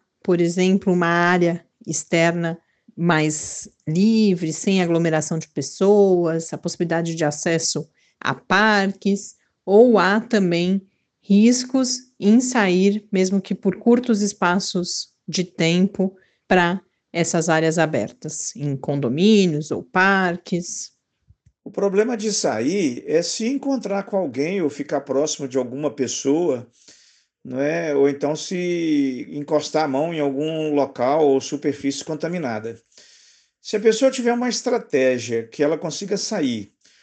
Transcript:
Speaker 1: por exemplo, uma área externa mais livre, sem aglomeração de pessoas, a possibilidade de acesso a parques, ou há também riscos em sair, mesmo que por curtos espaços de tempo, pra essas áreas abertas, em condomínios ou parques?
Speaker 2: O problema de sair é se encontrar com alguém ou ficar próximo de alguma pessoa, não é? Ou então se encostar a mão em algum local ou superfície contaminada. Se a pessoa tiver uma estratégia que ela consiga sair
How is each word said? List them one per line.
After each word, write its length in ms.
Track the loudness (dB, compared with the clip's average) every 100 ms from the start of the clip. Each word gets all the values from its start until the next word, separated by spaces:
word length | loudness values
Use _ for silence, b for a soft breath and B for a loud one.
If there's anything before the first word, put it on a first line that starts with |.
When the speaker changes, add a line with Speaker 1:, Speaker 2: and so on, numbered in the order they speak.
| _ _
Speaker 1:
por 180 | -2 0
exemplo, 520 | 2 2 2 2 2
uma 140 | 2 2
área 580 | 2 2 4 2 0 -8 _ -10
externa 720 | -8 -2 2 2 2 -4 -6 _ _ _ -2
mais 720 | 2 2 2 -2 -8 -14 -18 _ -4
livre, 680 | 0 2 4 2 2 -2
sem 280 | -4 0 0
aglomeração 580 | 2 2 2 0 -2 -6
de 100 | -6
pessoas, 1040 | -8 -8 -2 2 4 4 4 0 -2 -6
a 60 | -8
possibilidade 560 | -8 -4 -2 -2 -2
de 100 | -2
acesso 640 | -2 -2 -2 -2 -2 -6 -8 _ _ _
a 140 | -6
parques, 1000 | -6 0 2 4 2 0 -2 -2 -2 -4 -20 _ _ 2
ou 320 | 6 6 6
há 220 | 4 2
também 600 | 0 0 2 2 0 -2 -4 _ _ _
riscos 760 | 2 6 6 4 0 -2 -2 -4 -10 _
em 220 | 4 4
sair, 680 | 4 2 2 4 4 2 -2
mesmo 280 | 0 2 0
que 140 | -2
por 220 | -2 -2 0
curtos 460 | 2 2 2 0
espaços 880 | 0 0 0 0 -2 -4 -4 -6 -10 _ -8
de 180 | -6
tempo, 720 | -6 0 2 2 2 0 -4 b b b 0
pra 340 | 2 4 0 -8 _ _
essas 360 | -4 0 0 2
áreas 300 | 2 2 2
abertas, 760 | 0 0 -4 -8 -14 -12 -12 -8
em 200 | -6 -4
condomínios 920 | -4 -4 -2 2 4 6 4 0 -4
ou 120 | -6
parques? 1120 | -2 2 4 4 0 -4 -6 -6 -6 -12 -16 _ _ _ _ _ _ _
Speaker 2:
O 60 | -12
problema 460 | -2 0 2 0 -2
de 160 | -4
sair 680 | -2 -2 -2 -2 0 -2 -4 -2
é 160 | -2
se 240 | 0 -4 -4
encontrar 580 | -4 -4 -4 -4 -6
com 120 | -4 -4
alguém 440 | -4 -4 -4 -2
ou 80 | -2
ficar 320 | -4 -6 -6
próximo 480 | -2 -2 -2 -4 -6
de 80 | -4
alguma 340 | -4 -4 -6
pessoa, 760 | -4 -4 -2 -2 0 0 -2 -8 b b b b b b _
não 180 | -10 -4
é? 340 | -2 -2 -2
Ou 140 | 2 2
então 260 | 2 -4
se 920 | -4 -6 -6 -4 -2 0 0 0 -4 -10
encostar 540 | -12 -4 -4 -2 -2
a 40 | -2
mão 240 | -2 -4
em 80 | -2
algum 540 | -4 -4 -4 -4 -2
local 520 | 0 -2 0 0 2 4
ou 140 | 2
superfície 640 | 0 -4 -4 -2 -4 -6
contaminada. 760 | -8 -6 -6 -6 -6 -6 -8 -14 _ b b b b b b _
Se 140 | -6 0
a 40 |
pessoa 300 | 2 4 2
tiver 220 | 2 0
uma 160 | 0 -2
estratégia 960 | -2 -2 -2 0 2 2 2 -2 -4
que 180 | -6 -2
ela 160 | -2 0
consiga 380 | -4 -8 -6 -6
sair 540 | -4 -4 -2 -4 -8 _ b b